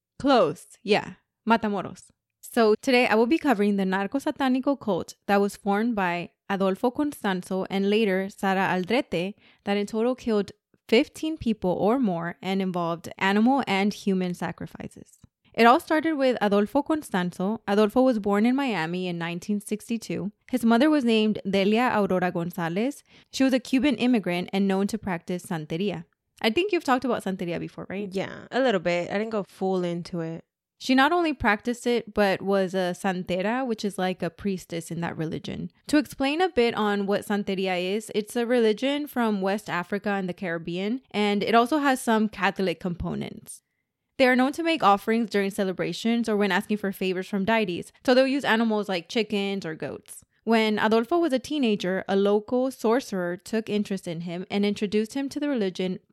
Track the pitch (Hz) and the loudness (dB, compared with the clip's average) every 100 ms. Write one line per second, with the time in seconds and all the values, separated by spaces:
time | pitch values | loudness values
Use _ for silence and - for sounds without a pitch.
0 | _ - 269 247 160 175 - - 196 190 | _ -2 4 6 4 0 -12 -8 0 0
1 | - - _ _ 220 226 214 202 - - | 0 -14 _ _ 0 0 0 -4 -8 -14
2 | _ _ _ _ - 247 220 214 - 247 | _ _ _ _ -4 2 4 4 4 4
3 | 247 220 233 330 294 202 208 202 190 190 | 4 4 4 2 2 2 2 2 0 0
4 | 196 277 311 - 262 262 285 277 214 165 | -2 -2 -4 -2 0 2 0 -2 0 -2
5 | - - - 202 202 - 202 202 233 208 | -4 -10 0 2 2 0 0 2 2 0
6 | 180 175 165 _ - 196 190 190 254 269 | 0 -2 -6 _ -6 0 0 2 0 0
7 | 294 - 208 185 - 190 - 196 196 214 | -4 -2 -2 -2 -2 -4 -2 0 2 4
8 | 214 185 190 - 196 190 190 185 180 240 | 4 2 -2 -2 0 2 0 0 0 -2
9 | - 165 185 - _ _ - 202 202 220 | 0 -4 -4 -8 _ _ -4 -2 -2 -2
10 | 240 254 240 208 196 - _ _ - 226 | -2 -2 0 0 0 -8 _ _ 2 4
11 | 302 - 311 320 233 208 180 - 190 269 | 2 -4 -6 -2 -2 0 0 2 2 2
12 | 214 165 170 - 185 196 190 180 170 170 | 0 0 -6 -8 -4 -2 -2 -2 -4 -4
13 | - - 190 208 233 277 - 190 202 - | -8 -2 2 4 4 4 0 0 0 0
14 | 202 185 180 175 170 - 165 - - - | -2 0 -2 -4 -8 -8 -14 -12 -14 -16
15 | - _ _ _ _ - 233 302 - 311 | -20 _ _ _ _ 4 6 6 4 0
16 | 320 294 262 233 208 202 208 277 294 311 | 0 0 0 2 2 2 2 -2 0 -4
17 | - 190 180 - 190 226 - 202 208 254 | -2 -4 -2 -4 -4 -4 0 2 4 4
18 | 262 214 202 202 233 262 269 190 160 180 | 2 2 0 2 2 2 -2 -2 -4 -4
19 | 180 170 170 175 - 208 - 214 - 233 | -4 -4 -6 -6 -4 -6 -4 -8 -6 -8
20 | - 175 185 _ - 254 226 233 302 302 | -6 -6 -6 _ -4 0 4 6 6 4
21 | 233 220 214 202 196 196 196 220 254 214 | 4 2 2 0 0 2 2 2 2 2
22 | 190 185 180 170 170 185 165 175 247 - | 2 0 0 -2 -6 -4 -4 -2 -4 -6
23 | _ - _ - 262 247 - 254 294 233 | _ -20 _ 0 2 2 0 2 2 2
24 | 247 240 180 175 - 196 196 190 202 214 | 2 2 0 -4 -2 0 2 2 0 -4
25 | 208 175 - 180 - 165 151 165 202 165 | -6 -8 -6 -8 -6 -8 -6 -4 -4 -6
26 | - _ _ - 226 277 392 349 285 254 | -12 _ _ -4 0 0 0 -2 0 0
27 | 254 220 196 185 175 165 165 - - 185 | 0 -2 -4 -6 -6 -6 -8 -12 -10 -10
28 | 202 190 156 - - 233 262 196 170 175 | -6 -6 -8 -10 -6 0 2 2 0 -2
29 | 175 202 226 220 185 - 190 185 175 170 | -2 -4 -4 -6 -6 -4 -2 0 -2 -4
30 | 165 170 160 165 - _ _ - - 262 | -6 -8 -8 -10 -16 _ _ -10 0 4
31 | 277 349 330 262 - 208 240 240 240 240 | 4 4 0 0 0 0 -2 -4 -2 -2
32 | - 208 202 180 190 196 185 185 180 175 | -2 2 2 2 0 0 0 0 -2 -2
33 | 202 185 175 180 196 247 262 220 202 185 | -2 -2 -4 -2 -2 -2 -4 -4 -4 -2
34 | 185 185 170 - 202 185 - 170 - 165 | -4 -2 -6 -4 -6 -6 -6 -10 -8 -6
35 | 175 - 160 151 - - 170 _ - 294 | -6 -6 -6 -6 -8 -10 -10 _ 0 0
36 | 226 - 269 311 370 247 233 - 208 202 | 0 -4 -2 0 0 2 0 2 0 0
37 | 196 202 - 208 202 190 190 180 185 208 | 0 -2 0 -4 -2 -4 -2 -2 -2 -4
38 | - 208 208 240 233 247 220 214 262 294 | -4 -6 -4 -4 0 4 4 2 0 -2
39 | 294 254 226 202 190 208 - 175 175 202 | -4 -2 0 0 -2 -2 -4 -6 -4 -4
40 | 208 196 185 175 185 170 165 175 202 262 | -2 -2 -4 -6 -6 -6 -6 -4 -4 -4
41 | - - 208 202 - 233 240 311 285 262 | -6 -2 0 0 4 4 4 2 2 0
42 | - 220 214 - 190 185 185 165 185 170 | 2 2 2 0 -2 0 -2 -2 -6 -4
43 | 175 143 - - - - _ _ _ _ | -6 -6 -8 -12 -18 -20 _ _ _ _
44 | _ - 254 247 262 320 330 320 202 202 | _ 2 4 4 2 0 -2 2 4 4
45 | - 226 220 202 196 196 190 175 165 175 | 2 0 0 0 -2 -2 -4 -2 -4 -2
46 | 226 233 226 208 208 180 - 208 196 - | -2 0 0 0 2 0 -2 -4 -4 -4
47 | 190 180 185 202 196 226 175 170 - _ | -4 -4 -4 -2 0 0 0 -6 -10 _
48 | - 247 269 277 214 220 233 208 196 185 | 2 4 4 2 2 2 2 0 -2 -4
49 | - 240 214 202 196 196 170 160 135 95 | -2 -4 -2 -2 -2 -4 -6 -8 -10 -10
50 | - - _ _ - 226 220 214 214 226 | -16 -20 _ _ 0 2 4 2 4 2
51 | 233 349 330 262 - 302 233 208 180 190 | 2 2 2 0 -2 0 0 0 -2 -4
52 | - 196 196 208 208 247 262 - 220 240 | -2 0 2 2 0 -2 -2 -2 0 2
53 | - 190 175 185 - 220 214 208 208 190 | 0 -4 -4 -6 -4 -6 -2 -2 -2 -6
54 | 180 165 175 175 - 202 202 208 208 214 | -6 -8 -8 -8 -4 -2 0 0 -2 0
55 | 220 277 277 294 294 254 190 175 185 185 | -2 -4 -6 -4 -2 -2 -2 -2 -4 -4
56 | _ | _